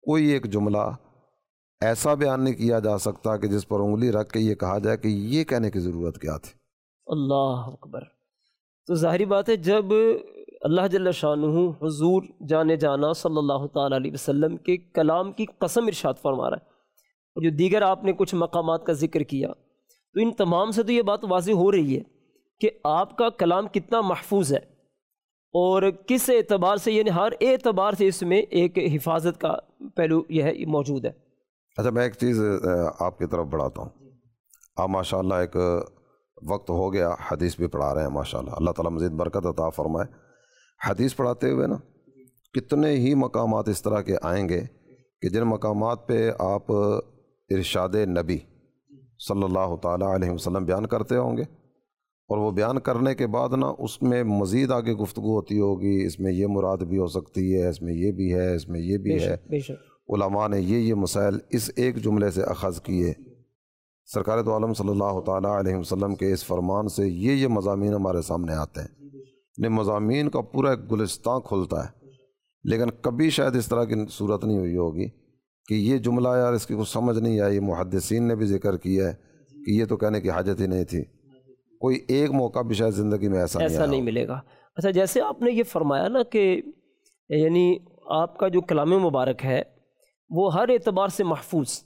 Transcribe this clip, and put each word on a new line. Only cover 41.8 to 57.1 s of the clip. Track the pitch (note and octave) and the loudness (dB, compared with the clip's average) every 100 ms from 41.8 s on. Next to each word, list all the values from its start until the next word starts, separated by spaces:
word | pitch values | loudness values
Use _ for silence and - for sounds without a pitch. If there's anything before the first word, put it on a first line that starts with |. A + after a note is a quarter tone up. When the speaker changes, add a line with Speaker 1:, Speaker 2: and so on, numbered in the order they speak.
| - _ _ _ - _ _ | -8 _ _ _ -20 _ _
Speaker 1:
کتنے | C3 - D3 D3+ | -6 -2 0 2
ہی | C#3+ B2 | 2 2
مقامات | C#3+ B2+ A2 A2+ A2 G#2 | 2 0 0 0 0 0
اس | G2 | -2
طرح | - G#2 | 0 -2
کے | G2 F#2+ | 0 -2
آئیں | D#2 F#2 F#2+ | 0 -2 0
گے | F2 - _ _ - _ _ | -2 -4 _ _ -20 _ _
کہ | F2+ | -2
جن | G2+ | 0
مقامات | A#2 A2 G#2+ G#2 A2 A#2 - | 0 0 0 0 0 -2 -2
پہ | A#2 A2+ - | 0 0 0
آپ | F#2 G2+ - G#2 G2+ G#2+ - _ _ _ _ | -2 -2 0 0 2 0 -4 _ _ _ _
ارشاد | F#2+ F2+ G2 F#2 G#2 | -2 0 -2 0 0
نبی | G2+ F2 D#2+ E2+ - _ _ _ _ - _ _ - | 0 0 -2 -4 -6 _ _ _ _ -20 _ _ -4
صلی | G3+ | -2
اللہ | G3 F#2 F#2+ E2+ | 0 0 -2 -2
تعالیٰ | F2 F2 G2 F#2+ | -2 -2 0 0
علیہ | F2+ | -2
وسلم | F2 F2+ F#2+ F2+ | -2 -4 -2 -2
بیان | F#2 A2+ | -2 -2
کرتے | A2 G#2+ B2 | -4 -2 -2
ہوں | B2 A#2+ | -2 -4
گے، | D3 - _ _ _ _ _ _ _ | -8 -12 _ _ _ _ _ _ _
اور | G#2 | -2
وہ | G#2+ | 0
بیان | F#2+ G#2+ C3+ | 0 0 0
کرنے | C3 A#2+ C3 B2 | -2 0 0 0
کے | A#2+ | -2
بعد | A2+ B2+ | -2 -2
نا، | C3 C3+ - | -2 -2 -4
اس | B2 - | -8 -2
میں | B2 B2 | 0 0
مزید | A#2 G2+ F#2+ A#2 C3+ | 0 0 2 0 2
آگے | B2+ A2+ | 0 0
گفتگو | G#2+ G2+ - G#2+ A2 | -2 -4 -4 -2 -2
ہوتی | E2+ G#2 | 0 0
ہوگی، | G2+ F#2+ G2 G2 F#2 | 2 2 0 2 0
اس | - | -2
میں | F#2+ | -2
یہ | F#2 G2+ | 0 0
مراد | G2 F#2+ F#2+ | 0 0 -2
بھی | F2+ F#2+ | -2 -2
ہو | |
سکتی | F2+ | 0